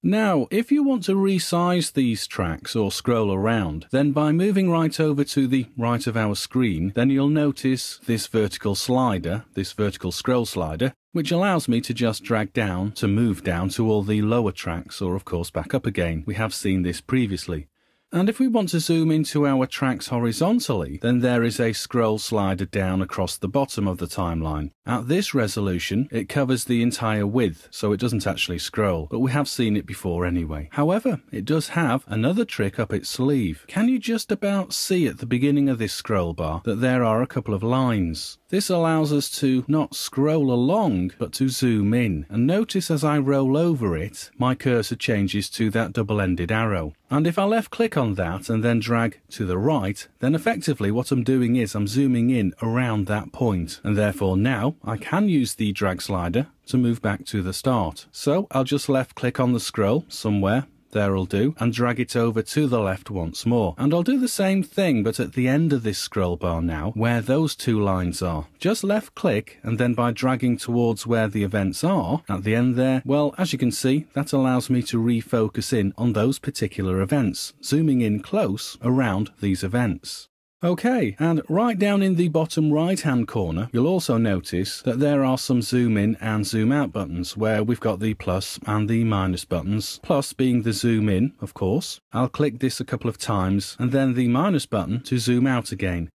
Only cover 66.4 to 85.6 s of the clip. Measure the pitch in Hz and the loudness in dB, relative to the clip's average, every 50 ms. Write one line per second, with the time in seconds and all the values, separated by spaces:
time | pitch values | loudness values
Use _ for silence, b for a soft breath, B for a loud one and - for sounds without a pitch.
66.4 | - 87 85 82 82 85 80 76 76 98 117 104 110 117 120 117 107 107 131 151 | -2 -2 -2 0 -2 -2 -2 -2 -4 -4 -2 0 0 2 2 0 0 0 0 2
67.4 | 160 147 - - - 131 117 107 104 98 95 92 90 90 82 - 92 90 82 76 | 2 0 -4 -4 -2 0 0 2 2 2 2 0 0 -2 -2 -2 -4 -2 -2 -4
68.4 | 73 - _ _ - 175 185 - - 196 202 220 214 - _ - - 185 117 101 | -6 -8 _ _ -2 -2 0 0 0 0 0 0 -2 -6 _ -4 -2 0 0 0
69.4 | - - - - - 113 117 104 123 123 120 117 120 120 117 - - 131 131 120 | -2 -6 -16 -10 -4 -4 0 0 2 0 2 2 2 0 0 0 0 0 0 0
70.4 | 127 123 120 - - - 117 120 120 117 113 104 - 113 117 113 110 107 101 110 | 0 0 0 0 -2 -2 0 2 2 2 0 -2 -2 0 2 2 2 0 0 -2
71.4 | 101 95 98 104 98 98 - - - 170 196 175 101 82 127 160 - - 98 95 | -2 0 0 0 0 0 -2 0 0 0 2 2 0 0 -2 -4 -2 -4 -6 -2
72.4 | 95 107 110 117 123 127 123 123 127 131 131 131 - 139 139 147 147 147 - - | 0 0 2 2 2 2 2 2 2 2 2 0 0 0 0 2 2 0 0 -2
73.4 | 185 165 - 131 131 120 113 - - 131 135 151 151 - _ 139 143 - - 139 | -4 -2 0 0 0 0 0 0 0 2 2 2 -2 -4 _ -6 -4 0 0 2
74.4 | 131 131 127 127 120 - 131 123 120 - - 117 113 120 120 113 110 - - 120 | 2 4 2 0 0 0 0 0 0 0 -2 0 2 2 2 0 0 0 0 2
75.4 | 110 107 - - 107 - - 117 101 98 98 - 120 123 107 107 104 127 135 - | 2 2 0 -4 -4 0 0 2 2 0 -2 0 -2 0 2 2 2 2 0 -2
76.4 | - - - - 117 101 - - 98 92 90 92 98 98 151 143 127 101 90 - | -6 -8 -4 -4 -4 -4 -2 -2 -2 0 0 0 0 2 2 2 2 0 -2 -4
77.4 | - - - _ - - 139 151 160 156 135 127 120 110 104 104 92 - - 208 | -10 -12 -12 _ -4 -2 0 2 2 2 2 2 2 2 0 -2 -4 -4 -2 -2
78.4 | 202 107 95 107 - - - - 117 120 127 131 131 113 95 95 107 104 - _ | 0 0 -2 -6 -8 -12 -14 -4 0 0 2 2 2 2 2 0 -2 -4 -6 _
79.4 | - 101 95 92 - 95 98 123 123 110 87 - - - - - - _ _ _ | -2 -2 -2 0 -2 -2 0 0 0 0 -2 -4 -8 -14 -14 -14 -16 _ _ _
80.4 | _ _ _ _ - 175 180 170 - 240 254 247 170 110 98 - 151 165 165 156 | _ _ _ _ -2 -2 -2 0 0 0 2 2 0 -2 -2 0 0 2 2 0
81.4 | - - 156 185 226 247 226 185 202 202 202 202 196 190 185 160 180 170 151 165 | 0 0 0 2 2 2 2 2 2 2 2 2 2 2 2 2 2 2 2 0
82.4 | 160 160 - - 156 151 147 151 160 175 190 - - 160 131 123 117 - - 113 | 0 0 0 0 2 4 4 2 2 2 0 0 0 0 2 2 0 0 -2 -2
83.4 | 95 82 80 85 107 120 - 117 123 156 185 185 - - 127 113 117 110 98 92 | -2 0 -2 -2 -4 -2 0 2 2 2 2 0 0 2 2 2 2 2 0 0
84.4 | - - - 87 95 - - - - 131 117 123 143 147 147 143 135 131 131 131 | -2 -2 -2 -2 -2 -2 -6 -6 -4 -4 0 2 2 2 2 2 2 2 0 0
85.4 | - - 131 123 | 0 0 0 0